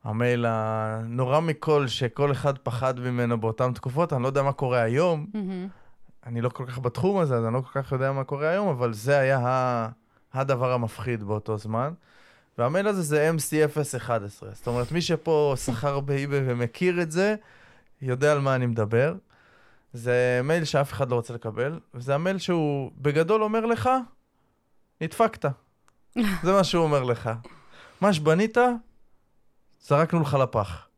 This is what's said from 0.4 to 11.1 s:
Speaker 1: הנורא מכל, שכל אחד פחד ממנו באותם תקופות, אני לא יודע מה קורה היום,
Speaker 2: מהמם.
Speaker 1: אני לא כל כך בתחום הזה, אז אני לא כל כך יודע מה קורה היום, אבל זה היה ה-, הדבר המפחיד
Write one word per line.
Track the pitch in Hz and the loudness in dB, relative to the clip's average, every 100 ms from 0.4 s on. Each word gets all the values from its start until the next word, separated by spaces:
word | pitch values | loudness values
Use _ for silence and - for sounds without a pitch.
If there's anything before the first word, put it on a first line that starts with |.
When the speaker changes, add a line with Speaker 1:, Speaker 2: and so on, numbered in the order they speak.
| 117 | 0
Speaker 1:
הנורא | 113 110 110 110 110 113 123 127 147 | 0 -2 -2 -4 -6 -6 -4 0 2
מכל, | 165 143 - 147 135 | 0 -2 2 2 2
שכל | - 123 - 143 | -2 -4 0 0
אחד | 139 147 139 | 0 -2 -2
פחד | - 117 131 123 | -6 -2 -2 -2
ממנו | 123 123 120 117 | -4 -2 0 0
באותם | 113 110 127 120 | -2 0 -2 -2
תקופות, | 131 131 170 | -4 -2 0
אני | 135 | 0
לא | 127 | 0
יודע | 139 | 0
מה | 139 | -2
קורה | 131 131 123 | -2 0 2
היום, | 113 127 180 156 160 | 2 2 2 0 -4
Speaker 2:
מהמם. | 214 190 190 190 - - - - - 120 | -6 -6 -6 -10 -14 -20 -20 -20 -18 -8
Speaker 1:
אני | 117 | -4
לא | 120 | -4
כל | - 127 | -4 -10
כך | 123 | -6
בתחום | 123 - 185 196 | -6 -2 0 2
הזה, | 160 120 | 2 0
אז | 113 | 0
אני | |
לא | 123 | -2
כל | 127 139 | -4 -8
כך | 131 | -4
יודע | 131 135 | -2 -2
מה | 135 | -2
קורה | 131 143 156 | -4 -2 0
היום, | 185 202 | 0 0
אבל | 131 120 | 0 -2
זה | 107 113 143 | -2 2 2
היה | 131 135 | 4 2
ה-, | 123 131 127 120 113 - _ _ _ | 2 2 0 0 -4 -8 _ _ _
הדבר | 131 135 127 127 | -4 -2 0 2
המפחיד | 127 113 - 110 | 0 -2 -6 -6